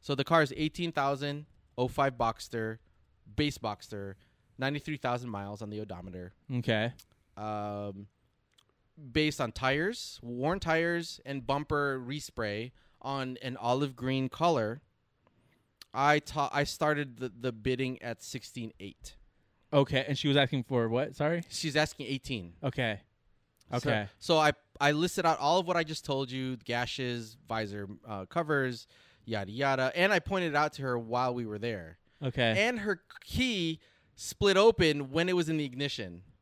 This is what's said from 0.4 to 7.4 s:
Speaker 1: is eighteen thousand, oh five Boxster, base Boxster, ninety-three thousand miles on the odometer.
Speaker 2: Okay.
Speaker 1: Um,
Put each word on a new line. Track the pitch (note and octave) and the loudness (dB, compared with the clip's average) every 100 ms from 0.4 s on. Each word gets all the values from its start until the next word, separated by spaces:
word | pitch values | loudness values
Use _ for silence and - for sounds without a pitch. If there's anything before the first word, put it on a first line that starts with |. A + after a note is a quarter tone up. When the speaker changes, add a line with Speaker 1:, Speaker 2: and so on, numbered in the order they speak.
Speaker 1:
is | D3 - | 4 2
eighteen | D#3 - E3+ | -4 -2 -4
thousand, | D#3+ C#3 C#3 C#3+ C#3+ D3+ _ _ - | 0 0 0 -4 -6 -10 _ _ -2
oh | B2 | -2
five | - C#3 B2 | 2 0 2
Boxster, | A#2 A2 - A#2 A2 A2 _ _ _ _ - G#2 | 0 0 -6 -6 -4 -6 _ _ _ _ -14 -2
base | D3 C3 | -2 -2
Boxster, | A#2 G2+ - G#2 G2 F#2+ _ _ _ - | -6 -8 -10 -10 -10 -12 _ _ _ -6
ninety-three | C3 D3 C#3 D3+ | -4 -4 -4 -4
thousand | B2+ B2 B2 | -2 -2 -4
miles | G2+ G2+ G#2 | -8 -8 -8
on | A2 | -8
the | G#2+ | -8
odometer. | G#2+ F2 F#2 F2+ F2+ - _ B2+ | -8 -8 -10 -10 -12 -16 _ -4
Speaker 2:
Okay. | A#2+ A2 A2+ B2 - _ _ | 2 2 2 -4 -20 _ _
Speaker 1:
Um, | - | -10